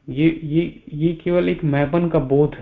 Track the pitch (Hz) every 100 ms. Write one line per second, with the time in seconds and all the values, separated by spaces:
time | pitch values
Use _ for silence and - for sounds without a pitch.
0 | - 131 160 160 156 156 175 - - 147
1 | 165 160 175 175 180 170 156 143 143 170
2 | 170 160 131 139 147 -